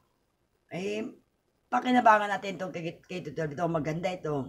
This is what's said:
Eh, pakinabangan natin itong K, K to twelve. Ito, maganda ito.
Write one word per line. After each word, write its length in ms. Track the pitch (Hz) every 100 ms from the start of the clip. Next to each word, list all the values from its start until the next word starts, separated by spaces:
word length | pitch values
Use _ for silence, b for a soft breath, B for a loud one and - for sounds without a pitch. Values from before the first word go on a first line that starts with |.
| _ _ _ _ _ _ -
Eh, 320 | 160 202 214 - - _ _ _ _ -
pakinabangan 560 | 247 247 247 226 214 208
natin 320 | 196 196 175
itong 80 | 185
K, 320 | 175 165 165
K 100 | - 180 151
to 80 |
twelve. 240 | 139 156 143
Ito, 80 | 170
maganda 480 | 165 147 160 -
ito. 320 | 139 151 143